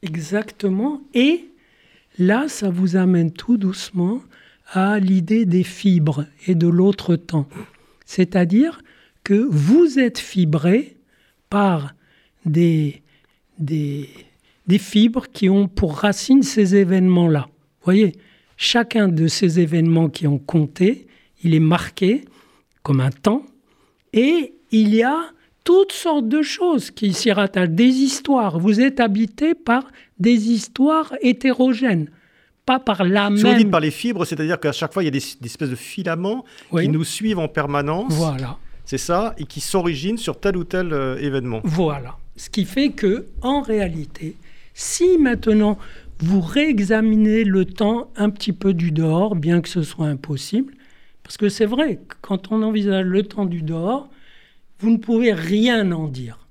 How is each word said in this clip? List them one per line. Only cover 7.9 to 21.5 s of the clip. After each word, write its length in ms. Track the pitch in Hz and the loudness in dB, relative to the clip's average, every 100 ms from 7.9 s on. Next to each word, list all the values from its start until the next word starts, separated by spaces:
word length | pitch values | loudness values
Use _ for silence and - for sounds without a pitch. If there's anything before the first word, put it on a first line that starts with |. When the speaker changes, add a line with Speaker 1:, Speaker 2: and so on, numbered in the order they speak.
| _ | _
Speaker 1:
C'est-à-dire 760 | _ - 180 185 175 202 302 - - _ _ _ | _ -2 0 2 2 4 2 -2 -20 _ _ _
que 220 | - 196 262 | 0 2 2
vous 480 | 151 143 269 339 262 | 2 4 6 6 4
êtes 200 | 247 233 | 0 -2
fibré 800 | - 190 170 156 160 208 294 _ _ _ _ _ _ | -8 0 2 2 2 2 0 _ _ _ _ _ _
par 460 | 202 202 170 143 - _ _ _ _ | 0 2 0 -4 -14 _ _ _ _
des, 580 | - 156 170 160 151 135 _ _ _ _ _ _ | -2 2 4 2 0 -4 _ _ _ _ _ _
des, 500 | 151 156 147 143 135 - - _ _ _ - | -4 -4 -4 -6 -12 -18 -20 _ _ _ 0
des 120 | 196 | 0
fibres 480 | - 214 226 240 - | 2 2 2 2 -8
qui 160 | - 190 | -2 2
ont 200 | 196 202 | 2 0
pour 280 | - 180 147 | 0 -4 0
racine 460 | 208 196 - 269 | -2 -2 2 4
ces 320 | 269 - 196 202 | 4 2 4 4
événements-là. 680 | 190 190 185 180 170 151 131 | 4 4 4 4 4 2 -2
Vous 340 | _ _ _ | _ _ _
voyez, 280 | - 190 214 - _ _ _ _ | 0 4 2 0 _ _ _ _
chacun 500 | - 240 233 233 202 | -2 0 0 2 2
de 200 | 160 160 | 2 0
ces 320 | - 180 165 | 2 0 2
événements 480 | 165 165 165 165 165 | 2 2 2 4 2
qui 160 | - 156 | 0 -2
ont 120 | 143 | -2
compté, 680 | 139 170 151 - 185 269 - _ _ _ | 0 0 0 0 0 0 -8 _ _ _
il 120 | 170 | 0